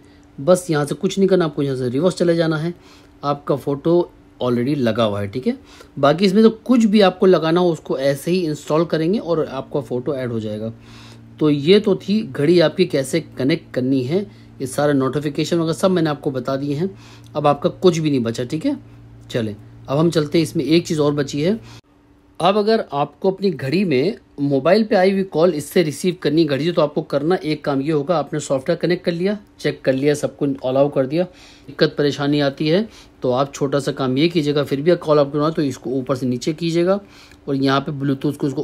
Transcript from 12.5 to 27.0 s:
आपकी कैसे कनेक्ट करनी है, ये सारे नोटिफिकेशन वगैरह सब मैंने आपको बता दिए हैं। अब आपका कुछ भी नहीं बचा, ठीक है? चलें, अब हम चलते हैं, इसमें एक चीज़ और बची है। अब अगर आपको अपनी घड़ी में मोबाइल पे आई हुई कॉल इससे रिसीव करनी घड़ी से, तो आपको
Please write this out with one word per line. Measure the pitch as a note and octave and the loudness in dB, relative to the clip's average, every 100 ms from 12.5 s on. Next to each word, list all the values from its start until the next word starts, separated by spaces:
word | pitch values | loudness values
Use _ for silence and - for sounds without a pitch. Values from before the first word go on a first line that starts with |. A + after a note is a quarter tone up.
| F3 | 4
आपकी | D#3 D3+ E3+ | 4 2 0
कैसे | C#3+ C3+ E3 D3+ - | 0 -2 -4 -6 -4
कनेक्ट | C3 E3 - | -2 -2 -4
करनी | - B2 C3+ | -4 0 0
है, | B2 F3 G3+ - - - | 0 -2 -4 -10 -20 -10
ये | C3+ | -8
सारे | - D3 | 0 2
नोटिफिकेशन | C#3+ C3 C3+ D3 D3 D3+ E3+ | 2 0 -2 -4 -4 -2 0
वगैरह | D#3+ | 0
सब | D#3+ F#3+ | 0 2
मैंने | F3+ D#3+ | 2 0
आपको | D3 - | -2 -4
बता | C3 A#2+ C3+ | -4 -4 -4
दिए | C#3+ | -4
हैं। | C#3+ F#3+ - - - - D3+ | -4 -4 -6 -18 -20 -12 -2
अब | D3 | 0
आपका | C#3+ F3+ | 2 -2
कुछ | - F#3 E3 | 2 2 2
भी | D#3 | 0
नहीं | C#3 | 0
बचा, | A2+ A2+ | -2 -4
ठीक | B2+ D#3 C4+ | -6 -4 -2
है? | D4 - - - - - | -4 -8 -20 -20 -20 -8
चलें, | C3 G#2+ G2+ - - - | -6 -4 -8 -16 -20 -4
अब | C#3 | 0
हम | E3 | 2
चलते | E3 D3 F3 | 2 0 0
हैं, | |
इसमें | D#3 A2+ | 0 -2
एक | B2 E3 E3+ | 2 2 2
चीज़ | D#3+ | 0
और | D3 | 2
बची | D3 C#3 C#3+ | 0 -2 -2
है। | D#3 A3 - - _ _ _ _ _ - | -2 -2 -6 -20 _ _ _ _ _ -2
अब | E3 G#3 | 2 2
अगर | G#3 A3+ - | 2 0 0
आपको | C#3+ C#3+ - F#3+ | -4 -4 -2 -2
अपनी | F#3+ G3 | 0 -2
घड़ी | D3+ C3+ E3+ | -2 -2 0
में | G3+ B2+ D#3 A3+ - - | 2 2 0 -4 -12 -6
मोबाइल | C#3+ C#3 D3 G#3 | 0 0 2 0
पे | A3 G#3 | 2 2
आई | F#3 | 2
हुई | G3 | 0
कॉल | F#3+ D3+ F3 | -2 2 2
इससे | D3+ C#3+ G3 | 0 -2 0
रिसीव | D#3 C3+ F#3 E3+ | 0 -2 -4 -2
करनी | D3+ D3+ | 0 2
घड़ी | D#3 C3+ | 2 0
से, | E3 | 0
तो | E3 | 0
आपको | D#3+ - | 0 -2